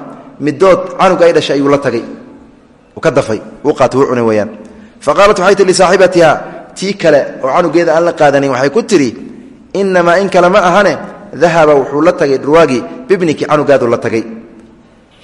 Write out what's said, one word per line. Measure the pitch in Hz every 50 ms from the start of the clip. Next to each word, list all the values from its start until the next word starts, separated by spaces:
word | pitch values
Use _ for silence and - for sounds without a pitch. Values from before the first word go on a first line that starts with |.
| - - - - - - - -
middood | 131 147 143 127 190 190 180 143 - - - -
canug | 180 190 180 165 170
ay | 165 -
dhashay | 156 - - 151
ayuu | 143 139 139
la | 143 139
tagay. | - 127 113 117 107 - - - - - - - - - _ _ _ _ _ _ _ _ _
Uu | -
ka | - 160
dafay, | 131 139 - - 113 98 - - - - -
uu | 143 -
qaatay, | - 135 117 123 127
wuu | 139
cunay | - 127 120 117
weeyaan. | 113 110 104 101 - - - - - - - - - _ _
Faqaalat, | - 135 151 170 202 208 214 185
waxay | 175 190 202
tihi, | 190 196 185
lisaaxibatiha, | 175 185 190 170 185 190 190 180 180 175 165 156 127 - - - - - - - -
tii | - 185 196 196
kale | 196 - 165 151 139 123 - - 110 123
oo | 131
canugeeda | 131 170 180 170 147 170 170 160 151
aan | 160 170
la | 170 170
qaadanin, | - 151 147 139 139 139 139
waxay | 131 120 135 143
ku | - - 240
tiri, | - 208 170 139 117 - - - - - - - - - - - _ -
"Innamaa, | 185 202 196 185 180 170 175 170 185
in | 196 190
kale | 190 180 175 175
ma | 196 208
ahane, | 175 180 170 202 202 180 143 - - - - - - - -
dahaba, | 127 156 170 165 165 156 151 151
wuxuu | 139 127 117 139 147 156
la | 175 175
tagay | 175 165 143 135 131
ruwaagii, | - 143 151 165 165 147 131 117 101 - - - - -
bibniki, | 190 196 180 165 139 - 147
canugaadu | - 151 151 143 123 139 123 120
la | 117 120 113
tagay." | - 117 104 113 110 - - - - - - - - - - _ _ _ _ _ _ _ _ _